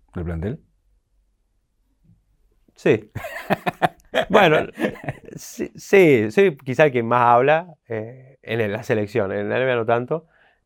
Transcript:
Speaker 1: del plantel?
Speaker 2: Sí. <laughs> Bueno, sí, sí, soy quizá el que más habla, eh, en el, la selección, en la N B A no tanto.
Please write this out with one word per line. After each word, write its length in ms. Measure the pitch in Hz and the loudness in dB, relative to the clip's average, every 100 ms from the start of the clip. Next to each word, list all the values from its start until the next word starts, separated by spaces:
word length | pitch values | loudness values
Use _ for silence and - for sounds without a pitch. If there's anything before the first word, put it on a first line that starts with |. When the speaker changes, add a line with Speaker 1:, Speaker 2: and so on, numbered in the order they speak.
| _ 92 | _ -12
Speaker 1:
del 80 | |
plantel? 360 | 85 82 95 147 _ _ _ _ _ _ _ _ _ _ _ _ _ _ _ _ _ _ _ _ _ | -8 -8 -8 -10 _ _ _ _ _ _ _ _ _ _ _ _ _ _ _ _ _ _ _ _ _
Speaker 2:
Sí. 380 | _ 175 117 - - | _ 0 0 -2 -14
<laughs> 60 | - - - - - - - - _ 147 - | -14 -14 -6 -6 -6 -4 -6 -6 _ -6 0
Bueno, 400 | 202 180 156 - - 233 - - - - - | 4 4 2 -2 -6 -6 -6 -12 -14 -18 -20
sí, 360 | - - - - | -18 -12 -12 -12
sí, 560 | - 196 170 127 104 | 2 4 6 6 2
soy 260 | 196 196 147 | 2 2 0
quizá 280 | - 123 156 | -4 2 2
el 60 | |
que 100 | 123 | 2
más 200 | 113 123 | 0 2
habla, 540 | 120 120 135 160 180 156 - | 4 4 4 0 -2 -16 -12
eh, 500 | 110 113 131 - _ | -10 -10 -16 -20 _
en 180 | - 117 | -8 -4
el, 140 | 107 | -4
la 100 | 107 | -6
selección, 480 | 117 110 104 120 98 | -4 -4 -2 -4 -4
en 160 | 101 104 | -4 -4
la 80 | 113 | -4
N 100 | 131 | -2
B 60 | |
A 40 | 120 | -2
no 100 | 110 | -2
tanto. 420 | 117 123 156 - _ _ _ | -2 -2 -8 -10 _ _ _